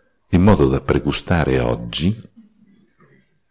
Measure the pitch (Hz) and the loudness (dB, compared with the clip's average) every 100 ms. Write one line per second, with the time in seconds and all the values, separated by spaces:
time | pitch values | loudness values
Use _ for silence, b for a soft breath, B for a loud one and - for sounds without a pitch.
0 | b b - 87 101 87 67 67 - 69 | b b -2 2 4 4 2 0 -2 -2
1 | 73 - - 85 65 65 58 57 58 - | -2 -6 -2 -2 0 0 -2 -4 -6 -4
2 | 87 113 - - - _ _ _ _ _ | -4 -4 -10 -20 -20 _ _ _ _ _
3 | _ _ _ _ _ | _ _ _ _ _